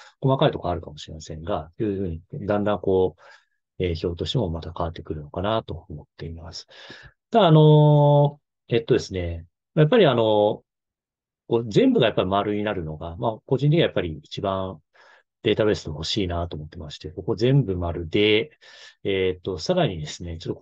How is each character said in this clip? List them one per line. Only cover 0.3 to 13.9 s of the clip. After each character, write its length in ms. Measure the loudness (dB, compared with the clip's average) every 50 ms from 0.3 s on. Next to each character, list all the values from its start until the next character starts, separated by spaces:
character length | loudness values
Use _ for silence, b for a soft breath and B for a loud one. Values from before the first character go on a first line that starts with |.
| 0 2
か 100 | 2 0
い 40 |
と 80 | 0 -2
こ 80 | -4 -6
ろ 40 |
あ 40 | -6
る 60 | -6
か 100 | -8 -12
も 60 | -16 -16
し 100 | -16 -16
れ 60 | -16
ま 80 | -16
せ 140 | -14 -14 -14
ん 80 | -12 -8
が、 280 | -6 -6 -6 -6 -8 -8 -6
い 40 | -4
う 120 | -4 -4
ふ 60 | -4 -4
う 40 | -6
に、 140 | -8 -10 -12 _ -14 -8 -4 -2
だ 120 | -2 0
ん 40 | 0
だ 120 | -2 -2
ん 40 | -2
こ 360 | 0 0 2 2 2 0 -2 _
う、 680 | _ -20 -20 -20 _ _ _ _ _ _ _ -4 -4
え 80 | -4
ー、 160 | -2 -2 -4 -6
表 120 | -4 -4
と 60 | -6
し 60 | -4
て 60 | -2 -2
も 120 | -2 -2
ま 120 | -4 -6
た 120 | -8 -10 -8
変 100 | -6 -6
わ 40 | -6
っ 40 | -6
て 100 | -8 -10
く 100 | -10 -10
る 80 | -10
の 80 | -12 -10
か 120 | -8 -6
な 220 | -2 -2 -2 -2 -4
と 220 | -6 -10 -14 -14 -16
思 140 | -16 -16 -18
っ 20 | -20 _ -16
て 80 | -14
い 80 | -14 -12
ま 180 | -14 -16 -16
す。 160 | -16 -18 -20 _ B B B B B B B B B B _ _
た 100 | 4 4
だ、 60 | 6 8
あ 40 |
の 880 | 8 8 8 8 8 8 8 6 6 6 6 6 6 4 4 2 0 -6 _ _ _ _ _ -2
ー、 60 | -2
え 20 | 0
っ 60 | 2
と 80 | 2 0
で 40 | 0
す 140 | 0 -2 -6
ね、 320 | -6 -4 -6 -6 -8 -12 -16 _ _ _ _ 2
や 80 | 2 4
っ 40 | 4
ぱ 100 | 6 6
り 100 | 6 6
あ 80 | 4
の、 480 | 4 2 4 4 4 4 2 2 -2 _ _ _ _ _ _ _ _ _ _ _ _ _ _ _ _ _ -2
こ 120 | -2 -2
う 60 | -2 0
全 240 | 2 2 4 4 4
部 60 | 4
が 80 | 2 2
や 40 |
っ 40 | 2
ぱ 80 | 0 0
り 40 | 0
丸 280 | 0 0 0 0 -2
に 80 | -2 -2
な 100 | -4 -4
る 100 | -4 -6
の 140 | -8 -8 -10
が、 180 | -10 -12 -10 -6
ま 120 | -6 -6
あ、 80 | -6 -6 _
個 120 | -4 -2 0
人 120 | 2 2
的 80 | 2 2
に 40 |
は 40 | 2
や 60 | 0